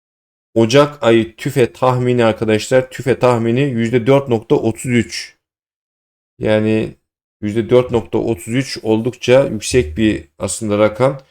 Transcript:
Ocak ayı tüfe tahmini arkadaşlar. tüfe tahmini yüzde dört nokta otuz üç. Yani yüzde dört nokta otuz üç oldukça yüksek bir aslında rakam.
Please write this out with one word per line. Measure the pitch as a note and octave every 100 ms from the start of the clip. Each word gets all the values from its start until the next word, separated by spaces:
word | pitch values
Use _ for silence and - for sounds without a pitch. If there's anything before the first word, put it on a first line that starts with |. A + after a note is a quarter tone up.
| _ _ _ _ _
Ocak | - A2+ C3+ D3 D3
ayı | A#2 A#2 A2+ -
tüfe | C#3+ C3+ A#2
tahmini | - B2+ B2 B2 B2 A2+
arkadaşlar. | G#2+ A2 G#2+ - C3 C3
tüfe | - C3 A2+
tahmini | B2 A#2+ A2+ A#2+
yüzde | C#3+ A#2 A2+ B2 A2
dört | A#2 -
nokta | A2+ - -
otuz | A2+ - C3
üç. | A#2+ A2 - - _ _ _ _ _ _ _ _ _ _ _
Yani | - G#2+ G#2+ A2 - - _ _ _ _
yüzde | G#2 G#2 G#2
dört | B2 B2
nokta | A#2 A2 A2
otuz | G#2+ A2+ -
üç | A#2+ C3 -
oldukça | A2 A2 A#2+ - - B2+ C#3
yüksek | A2 - C3 D#2 D#2
bir | A2 - - _
aslında | G2 - A2 G#2
rakam. | G#2+ G#2 C3 C#3+ _